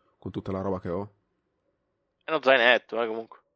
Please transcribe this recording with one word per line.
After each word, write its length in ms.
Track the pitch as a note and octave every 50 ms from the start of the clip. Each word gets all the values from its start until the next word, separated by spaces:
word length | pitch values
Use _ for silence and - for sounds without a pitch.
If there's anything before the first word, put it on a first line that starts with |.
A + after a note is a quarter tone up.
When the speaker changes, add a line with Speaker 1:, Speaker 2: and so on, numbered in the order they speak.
| _ _ _ _
Speaker 1:
con 120 | - F#2+
tutta 200 | - G#2 G2 -
la 100 | F#2+ F#2+
roba 180 | F#2+ G2 F#2+ F#2
che 80 | - F#2
ho. 240 | E2+ F#2+ G2+ G#2+ _ _ _ _ _ _ _ _ _ _ _ _ _ _ _ _ _ _ _ _ _ _ _
Speaker 2:
È 80 | -
uno 100 | D#3+ D3+ C3+
zainetto, 580 | C3 C3+ C3 A#2 B2 B2 G#2+ - _ - A2+
eh, 60 | A#2
comunque. 320 | A2 A2 A2+ A2+ - - - _ _ _